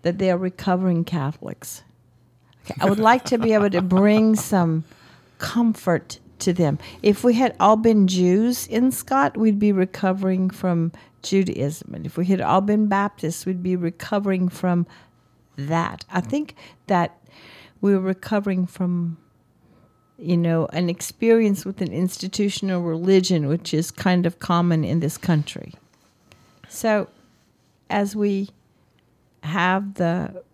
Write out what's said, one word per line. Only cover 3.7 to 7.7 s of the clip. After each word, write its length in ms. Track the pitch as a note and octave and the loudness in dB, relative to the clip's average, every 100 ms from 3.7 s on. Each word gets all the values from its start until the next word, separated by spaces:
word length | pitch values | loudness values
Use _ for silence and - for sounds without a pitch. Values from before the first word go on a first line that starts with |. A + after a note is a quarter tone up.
to 120 | F3+ | 0
bring 520 | F#3 F#3 G#3 G#3+ A3 G#3+ | 2 4 4 4 4 2
<laughs> 140 | - | 2
some 320 | G3 E3+ D#3+ D#3 - - - _ _ | 2 2 0 -4 -18 -20 -20 _ _
comfort 800 | - A#3 A#3 G#3+ - E3 - - - - | -4 0 0 0 0 -2 -2 -20 -20 -4
to 120 | - | -2
them. 260 | F3 D#3 D3 - - | 2 2 0 -8 -2
If 200 | G#3 G3+ | 0 2
we 120 | A#3+ | 2
had 200 | A#3 B3+ - | 2 0 2
all 160 | G3 | 4